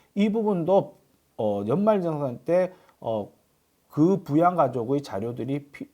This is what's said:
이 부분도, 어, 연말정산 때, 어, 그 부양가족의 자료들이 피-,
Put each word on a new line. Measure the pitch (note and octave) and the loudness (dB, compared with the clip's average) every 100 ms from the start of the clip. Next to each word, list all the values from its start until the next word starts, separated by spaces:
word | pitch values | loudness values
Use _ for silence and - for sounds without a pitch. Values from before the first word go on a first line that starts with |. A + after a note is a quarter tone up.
| _ | _
이 | G3+ G#3+ | 0 0
부분도, | A3 G#3+ F#3 D#3+ F#3+ - - _ _ _ - | 2 0 0 2 2 0 -12 _ _ _ -4
어, | G#2+ G2+ G#2 | -2 0 0
연말정산 | E3 G#3+ G#3 E3+ D3+ C#3 B2 - | 2 2 2 0 -4 -6 -6 -2
때, | F3+ F3+ - _ _ | 0 0 -6 _ _
어, | A#2+ A2 G2 _ _ _ _ _ _ | -6 -4 -6 _ _ _ _ _ _
그 | C#3+ E3 G3 | 2 2 2
부양가족의 | - D3 F3 F3 C#3 B2 A#2 C#3+ | 0 2 2 2 0 0 -2 -4
자료들이 | C#3 G2 A#2 B2 A#2+ C#3+ C#3+ | -4 -8 -6 -8 -6 -6 -8
피-, | - - | -18 -18